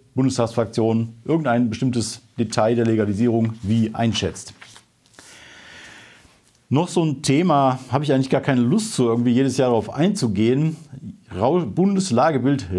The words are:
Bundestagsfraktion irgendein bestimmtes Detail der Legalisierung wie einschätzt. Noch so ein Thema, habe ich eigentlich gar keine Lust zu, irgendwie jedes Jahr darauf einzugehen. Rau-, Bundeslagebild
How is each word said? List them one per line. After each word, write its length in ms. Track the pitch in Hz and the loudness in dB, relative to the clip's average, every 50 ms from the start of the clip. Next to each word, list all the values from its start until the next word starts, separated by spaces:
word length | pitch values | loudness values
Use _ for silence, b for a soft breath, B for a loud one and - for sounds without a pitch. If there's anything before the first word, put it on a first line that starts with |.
| - _ - | -20 _ -2
Bundestagsfraktion 920 | 131 131 131 127 - 117 113 - 123 117 107 - 120 110 113 113 113 113 113 - - - | 0 0 0 2 0 -2 -2 0 -2 -4 -2 0 0 0 2 2 0 -2 -4 -8 -10 -4
irgendein 440 | - 151 165 151 131 117 120 123 113 | -2 -2 0 0 0 0 0 0 0
bestimmtes 520 | 107 113 135 131 117 120 104 - - - - _ _ - | -2 -2 -2 -2 -2 -2 -4 -6 -8 -14 -18 _ _ -6
Detail 360 | 117 107 - 123 107 113 120 | -6 -2 0 0 2 2 2
der 100 | 117 117 | 2 2
Legalisierung 680 | 113 113 107 104 101 104 98 120 120 113 117 113 110 110 - | 2 2 0 0 0 0 0 0 2 2 2 0 0 -2 -4
wie 320 | - 95 110 113 113 107 110 | -2 0 0 2 0 0 -2
einschätzt. 640 | 110 117 117 98 - 101 85 - - - - - - - - - - _ _ _ _ _ _ B B B B B B B B B B B B B B B B B B B B B B B B B B B _ _ _ _ - | -2 -2 -2 -2 -2 -2 -4 -4 -8 -16 -20 -20 -20 -20 -20 -20 -20 _ _ _ _ _ _ B B B B B B B B B B B B B B B B B B B B B B B B B B B _ _ _ _ -2
Noch 180 | 123 143 175 | 0 0 0
so 160 | 175 - 185 165 | 0 0 0 0
ein 180 | 156 139 - | 0 -2 -2
Thema, 560 | - - 135 147 180 180 151 139 139 131 127 127 - - | 0 0 2 2 4 4 4 4 4 2 2 -2 -4 -4
habe 120 | - 139 151 | -4 -2 0
ich 100 | 139 135 | 2 2
eigentlich 180 | 131 131 131 | 2 2 2
gar 100 | 156 135 | 0 0
keine 200 | 131 147 135 123 | 0 0 0 2
Lust 340 | 120 120 117 113 107 110 - | 2 2 2 0 -2 -2 -2
zu, 80 | - 127 | 0 0
irgendwie 280 | 117 113 120 120 123 | 2 2 2 2 2
jedes 260 | 117 123 135 135 117 | 2 2 2 2 2
Jahr 120 | 139 131 127 | 2 2 2
darauf 240 | 120 110 101 107 - | 2 0 0 -2 -2
einzugehen. 840 | 131 160 196 214 - 135 117 98 95 110 117 127 139 156 160 160 - - - - - - 104 - - _ - - 90 | 0 0 0 0 0 -2 -2 0 0 2 2 2 2 0 -2 -4 -6 -12 -18 -18 -16 -16 -16 -16 -18 _ -12 -6 -2
Rau-, 260 | 104 131 165 180 165 | 0 0 0 0 -2
Bundeslagebild 1000 | 107 95 - 185 196 196 190 185 - 117 120 135 165 156 127 117 135 143 131 101 87 92 | -2 -2 0 0 2 2 0 -2 0 0 2 2 2 2 0 0 0 0 -2 -2 -4 -4